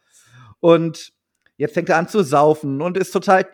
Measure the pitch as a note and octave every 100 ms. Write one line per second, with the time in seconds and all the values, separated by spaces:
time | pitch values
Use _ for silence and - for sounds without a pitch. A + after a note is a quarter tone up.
0 | _ _ _ B2+ A#2 - E3+ E3 E3 D3+
1 | - _ _ _ _ - D3 F3+ E3 D#3+
2 | F3 A3 C#3+ C#3 D3+ D#3 C#3+ C#3 E3+ F#3
3 | F#3 G3 G3+ F#3+ F#3+